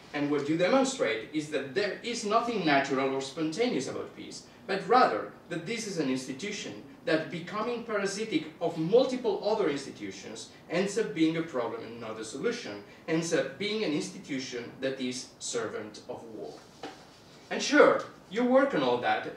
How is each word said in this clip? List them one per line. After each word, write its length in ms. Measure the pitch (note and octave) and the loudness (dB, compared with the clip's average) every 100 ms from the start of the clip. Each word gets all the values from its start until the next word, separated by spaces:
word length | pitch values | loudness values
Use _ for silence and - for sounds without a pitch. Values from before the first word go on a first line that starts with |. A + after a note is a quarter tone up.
| - | -10
And 160 | D3 C#3+ | -2 0
what 200 | D3 - | 2 2
you 80 | E3 | 2
demonstrate 720 | F3+ C4 C4 - - - - | 4 6 4 2 0 0 -4
is 180 | D#3 D3 | -6 -2
that 220 | C#3+ C3+ | -4 -2
there 260 | D#3 G3+ - | 0 0 -2
is 220 | A3+ A3+ G#3 | -6 -4 0
nothing 400 | A3+ A#3+ A3 D#3+ | 2 2 0 4
natural 480 | C#3 C3+ C3+ C3+ | 4 4 2 0
or 80 | C3+ | 0
spontaneous 680 | - - D#3+ E3 B3 - - | -4 -4 -2 0 0 0 -2
about 280 | - - - | -6 -8 -12
peace, 280 | - - - - - | -14 -14 -16 -12 -4
but 200 | G3 E3 | -4 4
rather 440 | B3 A#3 - - - - | 6 6 4 -4 -12 -10
that 160 | E3 - | -8 -4
this 220 | A#3 G3+ | -4 -4
is 120 | E3+ | -2
an 100 | C3+ | 0
institution 720 | C3 - C3 G3+ G3 - - - - - | -2 -4 -8 -6 -6 -8 -12 -16 -8 0
that, 260 | D#3+ D#3 | 0 0
becoming 520 | F3 - G#3 A#3 A#3 | -8 -6 -4 -2 -4
parasitic 640 | - G#3 F#3+ - A3 D3+ - - | -2 -2 0 -2 -2 -2 -4 -4
of 180 | - D#3+ | -4 -2
multiple 640 | E3 A#3 C4+ B3+ A#3 F#3+ G3 | 4 6 6 2 0 0 2
other 240 | G#3+ D#3+ | 2 2
institutions, 800 | C#3 - - G2 - - G#2+ - - - | 0 -4 -10 -10 -10 -12 -12 -14 -18 -4
ends 280 | E3 F#3+ A3+ | 0 0 0
up 160 | F3 | 0
being 240 | D#3 D#3+ E3 | 2 2 2
a 40 | |
problem 400 | D#3+ B2+ A2+ A2+ | -2 -2 -2 -4
and 180 | A2 A#2 | -8 -10
not 180 | A2+ A2 | -8 -8
a 60 | G#2+ | -8
solution, 580 | G#2 G#3 - - G2+ - - - | -4 -2 -2 -6 -10 -14 -14 -2
ends 260 | E3 E3 | 0 2
up 240 | D#3 - - | 2 0 -2
being 260 | G3+ A3 | -4 -2
an 100 | F#3+ | 0
institution 800 | D3+ - - - C3 B2+ A#2+ - - | 0 -2 -8 -8 -6 -6 -8 -8 -6
that 180 | C3 C3 | -4 -2
is 280 | B2+ B2 - - | -4 -6 -10 -12
servant 600 | - A#2 G#2+ F#2+ - - - | -6 -4 -4 -6 -10 -12 -12
of 140 | - A#2 - | -12 -12 -12
war. 180 | - - - - - - - - - - - | -12 -12 -18 -14 -14 -14 -20 -20 -20 -20 -8
And 120 | - | -4
sure, 420 | - C#4 - - - - - | 4 8 8 6 0 -14 -8
you 160 | G3 B3 | -2 4
work 300 | C4 C#4 E3 | 6 4 4
on 80 | |
all 140 | C3 A#2+ | 2 2
that, 340 | A2+ - D#3 | 2 0 -2